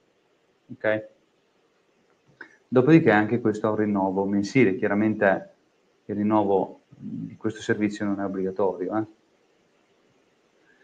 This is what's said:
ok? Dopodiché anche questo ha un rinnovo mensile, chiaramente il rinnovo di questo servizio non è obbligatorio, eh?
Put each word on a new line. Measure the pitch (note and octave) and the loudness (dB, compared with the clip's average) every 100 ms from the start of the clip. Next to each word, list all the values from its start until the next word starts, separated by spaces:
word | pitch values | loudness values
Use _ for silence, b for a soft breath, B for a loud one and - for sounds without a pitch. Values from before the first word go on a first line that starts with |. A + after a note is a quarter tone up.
| _ _ _ _ _ _ - | _ _ _ _ _ _ -20
ok? | A#2+ G#2+ G#2+ - _ _ _ _ _ _ _ _ _ _ _ _ - B B _ | -6 -4 -2 -6 _ _ _ _ _ _ _ _ _ _ _ _ -20 B B _
Dopodiché | B2+ B2+ E3 E3 | 2 6 6 6
anche | G#2+ G#2+ A#2+ | 4 2 0
questo | A2 G#2 A2 | 0 0 -2
ha | |
un | G#2+ | -2
rinnovo | G#2+ G2+ F#2+ F#2+ | -2 0 -2 -2
mensile, | G2 G2+ G2 C3+ A2+ F#2 | -2 -2 0 4 4 2
chiaramente | G#2 G2+ A2 G#2+ G2+ F#2+ - _ _ _ _ _ - | 0 0 0 2 2 2 -2 _ _ _ _ _ -10
il | |
rinnovo | G#2 G#2+ G#2+ G2 G2 - - _ | -4 0 2 2 0 0 -8 _
di | - - - - - | -18 -12 -10 -12 -8
questo | G#2+ - | -8 -6
servizio | - A2 G#2 G#2 G#2 | -4 -2 -2 -2 -4
non | G2 | -4
è | |
obbligatorio, | G2 F#2+ F#2+ F#2+ G2 F2 F2+ G#2+ | -4 -4 -4 -2 -2 -2 -4 -4
eh? | G#2+ - _ _ _ _ _ _ _ _ _ _ _ _ _ _ b b | -6 -10 _ _ _ _ _ _ _ _ _ _ _ _ _ _ b b